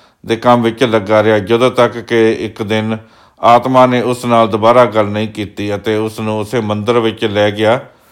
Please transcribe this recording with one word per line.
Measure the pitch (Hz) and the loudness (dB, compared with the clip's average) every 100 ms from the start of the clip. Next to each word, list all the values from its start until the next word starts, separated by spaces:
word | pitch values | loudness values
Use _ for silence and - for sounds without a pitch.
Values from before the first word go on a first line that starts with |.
| _ _ - | _ _ -6
ਦੇ | 113 | -2
ਕੰਮ | 123 120 | 2 2
ਵਿੱਚ | 117 113 | 2 0
ਲੱਗਾ | 127 110 98 107 | 0 0 2 2
ਰਿਹਾ, | 107 107 | 4 2
ਜਦੋਂ | 98 117 127 | 2 0 2
ਤੱਕ | 117 117 117 | 2 0 -2
ਕਿ | 104 117 113 | -4 0 0
ਇੱਕ | 110 104 - | 0 -6 -8
ਦਿਨ | 107 110 110 110 - _ _ _ | -4 -4 -4 -6 -10 _ _ _
ਆਤਮਾ | 113 120 131 131 127 | 2 4 4 2 2
ਨੇ | 123 | 2
ਉਸ | 117 123 123 | -2 -4 0
ਨਾਲ | 117 113 | 2 2
ਦੁਬਾਰਾ | 107 110 123 120 | 2 2 4 4
ਗੱਲ | 107 101 | 2 -2
ਨਹੀਂ | 104 110 | -2 -6
ਕੀਤੀ | 107 98 - 104 101 | -8 -10 -8 -8 -6
ਅਤੇ | 110 107 | -4 -4
ਉਸ | 110 110 | -4 -6
ਨੂੰ | 110 107 | -6 -6
ਉਸੇ | 104 127 | -4 -4
ਮੰਦਰ | 107 104 104 120 | -4 -4 0 0
ਵਿੱਚ | 113 110 110 | 0 -2 -4
ਲੈ | 104 104 | 0 0
ਗਿਆ | 101 107 127 - _ _ | 0 0 0 -4 _ _